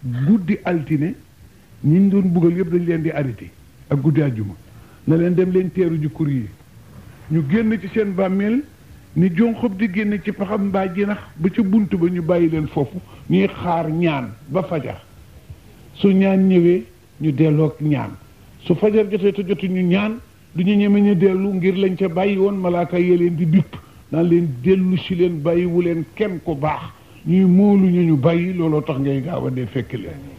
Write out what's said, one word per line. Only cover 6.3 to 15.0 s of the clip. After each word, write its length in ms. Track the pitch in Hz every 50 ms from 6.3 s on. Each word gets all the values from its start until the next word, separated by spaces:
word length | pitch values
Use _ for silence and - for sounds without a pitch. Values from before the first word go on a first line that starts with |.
| 139 127 117 101 - - - - - - - - - - - - - - - -
Ñu 140 | 156 165 156 131
génn 300 | 156 220 233 220 220 208
ci 80 | 180 196 -
seen 220 | 226 214 202 190
bàmmeel, 480 | 175 196 185 185 196 202 208 226 254 294 - - - - - - - - - -
ni 140 | 147 170 190 170
jonxob 420 | 160 233 233 226 220 - 240 196
di 140 | 185 214 220 175
génn 260 | 202 220 208 208 202 -
ci 100 | 208 208
paxam 360 | - 202 190 214 214 196 202
mbaa 200 | 185 196 190 190 175
jinax 240 | 190 202 202 208 202 - - -
ba 120 | - 156 196
ca 120 | - - 233
bunt 320 | 190 185 226 208 180 -
ba 120 | 185 165 175
ñu 140 | 180 175 165
bàyyi 260 | 160 180 175 175 165
leen 180 | 160 160 151 135
foofu, 320 | - 165 143 - - 180 - - - - - -
ñuy 180 | 160 185 196 190
xaar 420 | - - - 175 170 165 165 156
ñaan 420 | 156 165 175 165 151 139 123 110 101 - - -
ba 140 | 131 180 190
fajar. 400 | - 175 156 123 117 104 -